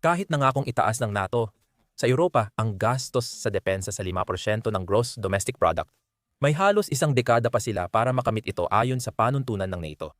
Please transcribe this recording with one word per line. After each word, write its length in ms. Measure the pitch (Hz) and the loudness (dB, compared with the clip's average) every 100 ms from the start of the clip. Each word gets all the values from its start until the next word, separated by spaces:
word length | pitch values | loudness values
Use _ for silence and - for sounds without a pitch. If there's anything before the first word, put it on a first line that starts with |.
Kahit 320 | 165 175 196 | 2 0 0
nangakong 320 | 151 135 135 139 | 2 2 2 -2
itaas 320 | 120 - 113 | 0 2 2
ng 160 | 113 | -2
nato 400 | 101 95 120 113 _ _ _ _ | -2 0 0 -2 _ _ _ _
sa 160 | - 120 | -2 2
Europa 400 | 127 175 123 107 - | 4 4 2 0 -2
ang 160 | 113 | -4
gastos 560 | 95 110 131 - 123 120 | 0 0 0 -2 -4 -4
sa 240 | - 120 | -6 -4
depensa 400 | 98 - 95 95 | -2 -2 -2 -4
sa 80 | - | -6
lima 240 | 95 90 - | -4 -4 -4
porsyento 480 | 92 - 107 110 | -4 -2 -2 -2
ng 80 | 101 | -4
gross 320 | 90 101 120 | 2 2 2
domestic 480 | - 98 98 - - | -4 -2 -2 -2 0
product, 320 | 85 85 80 _ _ _ _ _ | 0 0 -6 _ _ _ _ _
may 140 | 143 151 | 0 4
halos 320 | 196 208 202 | 4 4 0
isang 240 | 135 156 127 | 0 2 2
dekada 320 | 120 117 117 | 4 2 2
pa 120 | - | -2
sila 280 | - 98 87 | -2 -4 0
para 240 | 110 123 | 0 0
makamit 320 | 131 123 110 | 0 0 -2
ito 240 | - - - | -4 -4 0
ayon 280 | 104 120 131 | 2 2 -2
sa 120 | 120 | -6
panuntunan 540 | - 113 139 127 104 95 | 0 0 2 -2 -4 -4
ng 120 | 92 | -6
nato. 320 | 78 76 78 _ | -8 -10 -14 _